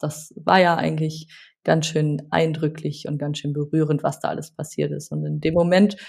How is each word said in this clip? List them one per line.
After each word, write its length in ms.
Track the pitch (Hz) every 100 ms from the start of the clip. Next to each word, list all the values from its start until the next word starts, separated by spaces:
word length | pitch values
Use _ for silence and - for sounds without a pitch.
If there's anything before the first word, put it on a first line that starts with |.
das 320 | 151 - - -
war 160 | 165 185
ja 180 | 180 165
eigentlich 520 | 160 156 156 160 - - - _
ganz 220 | - 160 160
schön 400 | 156 151 147 -
eindrücklich 800 | 165 160 156 151 156 156 - -
und 100 | 147
ganz 200 | 147 147
schön 140 | 147
berührend, 500 | 143 147 160 156 151
was 180 | - -
da 80 | -
alles 240 | - 156
passiert 380 | - 151 - 147
ist.“ 220 | 143 -
Und 140 | 151 151
in 140 | 151
dem 120 | 156
Moment 460 | 170 175 185 202 202